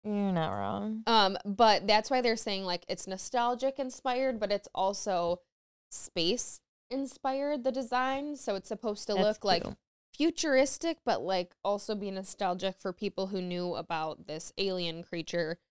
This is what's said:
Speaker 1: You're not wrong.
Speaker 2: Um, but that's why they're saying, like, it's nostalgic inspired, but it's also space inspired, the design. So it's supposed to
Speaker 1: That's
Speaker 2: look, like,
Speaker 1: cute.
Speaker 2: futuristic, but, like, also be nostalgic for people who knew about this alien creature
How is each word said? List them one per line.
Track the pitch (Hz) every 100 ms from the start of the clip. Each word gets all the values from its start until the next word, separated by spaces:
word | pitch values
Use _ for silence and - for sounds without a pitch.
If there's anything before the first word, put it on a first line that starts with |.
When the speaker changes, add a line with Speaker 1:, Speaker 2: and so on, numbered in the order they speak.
Speaker 1:
You're | 214 208 202
not | 180 160
wrong. | 101 98 202 208 220 220
Speaker 2:
Um, | 226 190 196 208
but | 196 226 202 196
that's | 208 214
why | 262
they're | 240 220
saying, | 220 196
like, | 190 175 -
it's | 180 -
nostalgic | 190 - 247 240 247 262 269
inspired, | 254 - 262 247 262 233
but | 202
it's | 202 -
also | - 190 202 - 180 170 175 _ _ _ _ _
space | - - - 165 240 - - _ _ _
inspired, | 262 269 - 269 269 285 294
the | 240
design. | 254 233 247 262 269 294 294
So | - 196
it's | -
supposed | 208 226 202 -
to |
Speaker 1:
That's | 196
Speaker 2:
look, | 208 214 202
like, | 175
Speaker 1:
cute. | - - _ _ _ -
Speaker 2:
futuristic, | 311 330 320 262 277 - 330 320 -
but, | 156
like, | 151 190 175 _
also | 196 202 -
be | 214 202
nostalgic | 190 190 - 190 185 190 185
for | 202
people | 180 202 - 190
who | 190
knew | 180 175 180 -
about | 165 165 160 - -
this | 151 - -
alien | 196 185 170 165
creature | 170 170 156 175 160 170 _